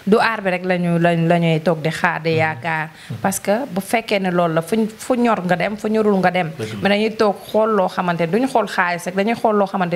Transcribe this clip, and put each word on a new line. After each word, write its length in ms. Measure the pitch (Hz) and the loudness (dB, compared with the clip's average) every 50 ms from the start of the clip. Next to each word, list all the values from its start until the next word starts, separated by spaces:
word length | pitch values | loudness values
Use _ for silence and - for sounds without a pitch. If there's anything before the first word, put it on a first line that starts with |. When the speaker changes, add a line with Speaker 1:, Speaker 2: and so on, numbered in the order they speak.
| - | 0
Speaker 1:
Du 120 | 196 196 226 | 2 4 4
aar 200 | - 220 226 214 | 4 2 0 -2
bi 80 | 196 190 | -2 -2
rek 140 | 180 180 180 | -2 -2 -2
la 120 | 185 185 175 | -2 0 0
ñu, 220 | 175 170 170 170 | 0 2 2 4
la, 160 | 165 170 175 | 4 4 4
la 240 | 165 165 165 175 175 | 2 2 2 2 4
ñuy 200 | 170 165 160 160 | 4 2 2 2
toog 200 | 160 185 170 156 | 2 0 0 0
di 80 | 147 160 | -2 -4
xaar, 320 | 160 - - 180 160 160 | -2 0 0 0 0 0
di 80 | 156 165 | -2 0
Speaker 2:
Mhm. 60 | 160 160 | 0 2
Speaker 1:
yaakaar. 520 | 160 156 156 127 117 170 160 156 156 160 - - - - | 0 0 -2 -4 -6 -4 -4 -4 -4 -6 -10 -14 -14 -12
Speaker 2:
Mhm. 80 | 120 107 | -8 -4
Speaker 1:
Parce 180 | - 196 190 - | -2 -2 -2 -2
que 120 | - - 202 226 285 277 | -2 -2 -2 -2 -2 -4
bu 100 | 180 190 | -6 -6
fekkee 380 | 190 - - 226 220 - 240 196 | -4 -2 -2 -2 -2 0 -2 0
ne 100 | 190 185 | 0 0
loolu 240 | 175 175 175 170 160 | 2 2 2 2 2
la, 80 | 165 | 0
fuñ, 260 | 160 165 - 220 226 214 | -2 0 0 0 0 0
fu 280 | 220 - - - 254 | -4 -6 -4 -2 0
ñor 260 | 240 240 233 220 208 175 | 2 2 2 2 2 0
nga 100 | 180 180 | 0 0
dem, 220 | 170 175 196 214 208 | 0 0 -2 -4 -4
fu 100 | - 220 | -4 0
ñorul 280 | 214 220 220 208 202 190 | 0 2 2 4 4 4
nga 100 | 180 185 | 2 2
dem. 180 | 180 185 180 156 160 - | 2 0 -2 -4 -4 -8
Speaker 2:
Dëgg 140 | 113 110 120 | -8 -8 -6
la. 20 | 104 | -2
Speaker 1:
Mais 80 | - 196 | 0 0
dañuy 260 | 202 202 214 220 208 | 2 2 0 0 0
toog 200 | 220 233 208 190 - - - | 0 2 0 0 -2 -4 -2
xool 240 | - 214 220 226 220 | 0 2 2 2 2
loo 120 | 202 185 185 | 2 0 0
xamante 340 | - - 180 180 170 165 | -2 -2 -2 -2 0 0
ne 60 | 175 165 | 0 0
duñu 160 | 170 220 262 269 | 0 0 0 2
xool 200 | - 240 208 196 | 2 0 0 0
xaalis 380 | - - 185 175 175 170 - | -2 -2 -2 -2 -2 -4 -6
rek, 100 | 185 180 | -4 -2
dañuy 180 | 190 196 214 233 | -2 0 0 0
xool 200 | 233 - 233 214 208 | 0 0 2 2 2
loo 80 | 202 190 | 0 0
xamante 260 | - 202 185 175 170 | 0 -2 -2 0 0